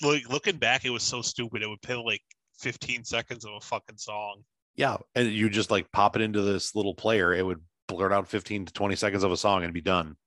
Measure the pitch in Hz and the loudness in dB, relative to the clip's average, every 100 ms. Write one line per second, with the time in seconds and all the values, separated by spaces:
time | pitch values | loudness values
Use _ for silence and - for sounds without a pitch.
0 | 147 147 117 143 - 156 117 131 127 117 | 2 2 0 -2 -2 0 0 0 0 -2
1 | - 123 113 - 117 113 107 104 - 123 | -2 -2 -4 -4 -6 -6 -6 -8 -6 -4
2 | 117 104 - _ _ - 123 - - 120 | -4 -4 -6 _ _ -10 -8 -6 -6 -8
3 | 117 120 - 117 110 104 - 107 - 107 | -4 -4 -4 -10 -12 -14 -6 -6 -6 -14
4 | - 104 104 101 _ _ _ - 135 - | -10 -8 -8 -10 _ _ _ -2 -2 -2
5 | - 123 117 107 110 101 104 101 - - | -4 0 0 2 2 2 2 0 2 4
6 | 101 107 110 104 101 95 - 107 101 90 | 4 4 0 2 2 0 -2 -2 -2 0
7 | 107 110 90 90 92 85 82 _ - 87 | 2 4 4 4 0 -4 -10 _ -8 0
8 | 95 98 92 104 - 104 87 - 101 92 | 2 2 2 -4 -4 -6 -6 -2 0 2
9 | 104 98 95 87 104 95 85 82 92 90 | 0 2 2 4 4 2 0 -2 0 2
10 | 80 76 | 0 -8